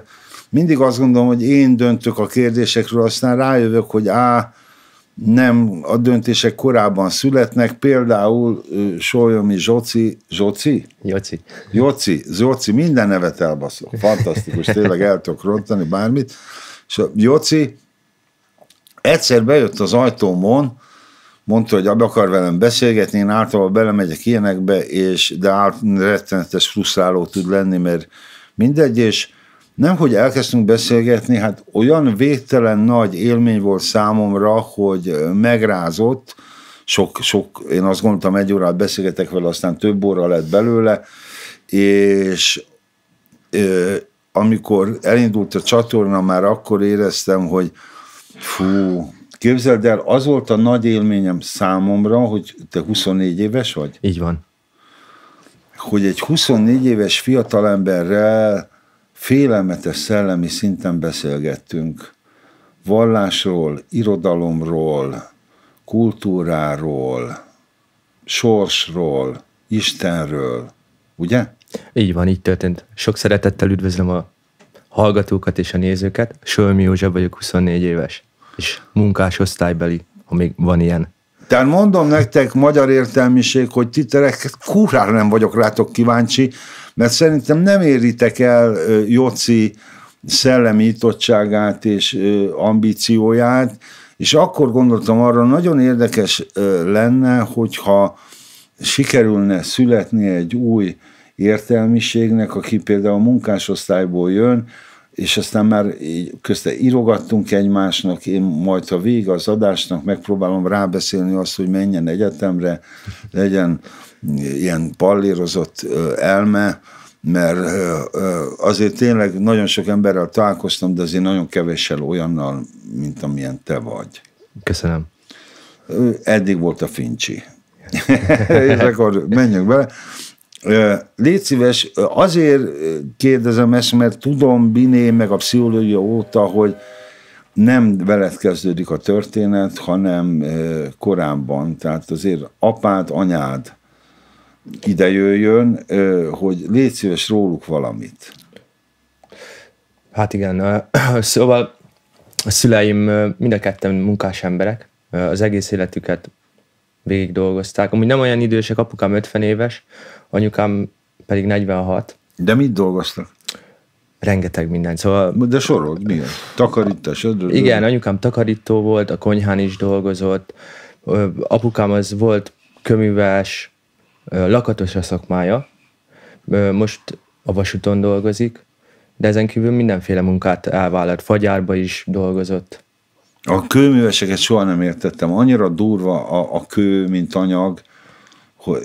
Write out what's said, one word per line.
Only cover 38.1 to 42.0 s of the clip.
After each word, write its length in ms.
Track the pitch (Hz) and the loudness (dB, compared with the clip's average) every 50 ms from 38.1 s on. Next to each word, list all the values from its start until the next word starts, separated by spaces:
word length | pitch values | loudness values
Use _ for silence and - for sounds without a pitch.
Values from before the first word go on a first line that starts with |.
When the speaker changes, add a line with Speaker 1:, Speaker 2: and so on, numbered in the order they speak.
| 104 87 - 95 95 | 0 0 0 0 0
Speaker 1:
egy 180 | 101 98 95 101 | 0 0 0 0
órát 220 | 98 92 87 87 | 0 0 0 0
beszélgetek 540 | 90 101 92 - - 92 95 85 - 90 - | 0 -2 -2 -2 -4 -4 -4 -2 -4 -4 -4
vele, 180 | 87 92 87 | -4 -2 -2
aztán 300 | 85 80 - - 90 80 | -2 -4 -4 -4 -6 -4
több 260 | - - 107 104 98 101 | 0 0 0 0 0 0
óra 240 | 101 95 90 87 | 0 0 0 0
lett 220 | 87 90 - 80 78 | 0 0 0 0 0
belőle, 520 | 92 101 110 120 117 113 113 110 104 - - - - - - - - - - - - - _ | 0 2 2 2 2 2 2 2 0 -2 -4 -12 -20 -20 -20 -20 -20 -18 -18 -20 -20 -20 _
és, 960 | - - 98 101 101 101 101 | -4 0 2 2 4 4 4